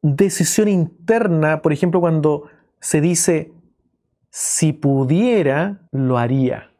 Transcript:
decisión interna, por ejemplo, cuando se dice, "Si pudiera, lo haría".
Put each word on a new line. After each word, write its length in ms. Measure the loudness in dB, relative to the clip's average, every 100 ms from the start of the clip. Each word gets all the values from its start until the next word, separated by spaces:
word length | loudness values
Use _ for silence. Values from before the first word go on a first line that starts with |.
decisión 680 | -2 0 0 0 -2 0 2
interna, 920 | 2 -2 -6 0 2 2 0 0 0
por 120 | 0
ejemplo, 260 | 0 0 2
cuando 440 | 2 2 0 -2 -6 _ _ _
se 220 | -4 0
dice, 500 | 0 0 0 -2 -4 -18 _ _ _ _ _ _ _
"Si 420 | -12 -8 -2 -2
pudiera, 1080 | 0 -2 0 0 0 2 0 0 0 -4 -8 _
lo 260 | -4 -2 0
haría". 540 | 0 0 -2 -4 -12 _